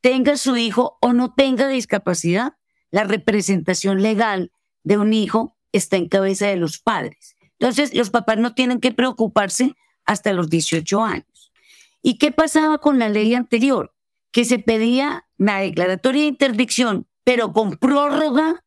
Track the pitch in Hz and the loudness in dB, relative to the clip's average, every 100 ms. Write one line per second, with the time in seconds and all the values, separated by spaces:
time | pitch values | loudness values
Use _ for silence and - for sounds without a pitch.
0 | 254 262 254 285 262 240 226 202 247 _ | 2 2 2 0 0 0 0 0 -2 _
1 | 240 240 247 - 269 247 269 262 214 - | 0 2 0 2 2 2 0 -2 -2 -4
2 | - 175 170 185 262 _ _ _ _ 185 | -2 -2 0 -2 -4 _ _ _ _ -2
3 | 208 208 - 208 190 190 160 185 196 190 | 0 -2 0 0 0 -2 -2 -2 -2 0
4 | 214 214 226 196 175 _ _ _ 156 208 | 0 0 0 -2 -6 _ _ _ -2 0
5 | 214 220 208 226 226 _ _ 202 - 190 | 2 0 0 -2 -4 _ _ -4 0 -2
6 | 170 196 190 196 202 190 165 - - 196 | 0 0 0 0 -2 -2 -4 -4 -4 -4
7 | - - - _ _ _ 247 240 285 - | -8 -14 -20 _ _ _ -2 0 -2 -2
8 | 214 233 - 220 233 226 247 247 254 233 | 0 0 0 0 0 0 -2 0 -2 0
9 | 254 - 220 214 196 - 254 - _ _ | -2 0 0 0 -2 0 -2 -2 _ _
10 | - 214 214 185 160 165 - 165 160 196 | -4 -2 -2 -2 0 -2 0 -4 -2 -2
11 | 226 95 _ _ _ _ _ _ _ _ | -2 -6 _ _ _ _ _ _ _ _
12 | 269 - 294 - 320 311 311 302 294 269 | -4 0 0 2 2 2 2 2 2 2
13 | 220 208 220 247 240 233 269 233 - _ | 2 0 2 0 0 0 2 0 -4 _
14 | _ _ _ - 233 247 - 226 226 247 | _ _ _ -2 2 0 0 0 2 2
15 | 285 - _ - 196 196 196 165 180 185 | -2 -6 _ -2 0 0 -4 -2 -2 0
16 | 262 269 302 262 269 214 247 - 247 190 | 0 0 0 0 0 0 -2 0 0 -2
17 | - _ - 247 214 165 214 156 277 285 | -8 _ 0 0 0 0 -2 0 2 2
18 | 285 285 311 262 311 339 | 2 0 0 0 0 -4